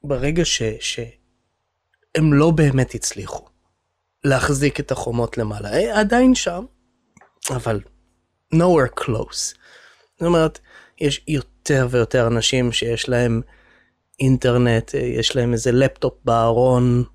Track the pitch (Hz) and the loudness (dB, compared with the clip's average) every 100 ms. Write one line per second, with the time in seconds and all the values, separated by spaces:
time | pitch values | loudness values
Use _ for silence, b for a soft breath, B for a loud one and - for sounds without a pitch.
0 | 147 135 135 165 165 - 113 110 - - | -6 -4 -2 -2 -2 -2 -4 -6 -10 -10
1 | 117 _ _ _ _ _ _ _ _ _ | -12 _ _ _ _ _ _ _ _ _
2 | _ 160 156 143 160 165 147 131 123 113 | _ 0 2 4 4 4 4 2 -2 -4
3 | - - 95 - _ _ _ _ _ _ | -8 -10 -12 -12 _ _ _ _ _ _
4 | _ _ 139 131 - 139 143 135 139 123 | _ _ 0 0 0 0 0 -2 -6 -6
5 | - 117 117 - 107 107 104 123 220 214 | -4 -4 -4 -4 -6 -6 -4 -2 0 0
6 | 208 240 254 254 - 175 240 _ _ _ | 2 4 4 4 -2 -8 -14 _ _ _
7 | _ _ _ _ - 131 117 107 - _ | _ _ _ _ -8 -6 -4 -6 -8 _
8 | _ _ _ _ _ 160 175 170 123 - | _ _ _ _ _ 2 4 4 2 -2
9 | - 113 - - - - b b b b | -6 -4 -6 -8 -10 -12 b b b b
10 | b _ 165 170 160 - B B B _ | b _ 0 2 2 -2 B B B _
11 | 147 139 - 151 - _ - 139 123 123 | -4 -4 -4 -6 -6 _ -2 0 2 0
12 | 113 127 117 117 - 131 123 113 117 113 | 0 2 2 0 0 0 0 -2 -4 -4
13 | - 123 120 113 - b b b b b | -2 0 0 -2 -4 b b b b b
14 | _ _ 135 127 127 123 123 113 - 139 | _ _ 0 2 2 2 2 2 -2 -6
15 | 123 120 113 131 120 117 123 120 135 - | -4 -4 -2 -2 -2 0 0 2 2 0
16 | 131 - - 117 113 117 127 127 123 123 | -6 -4 0 2 2 2 4 4 2 2
17 | 120 | -2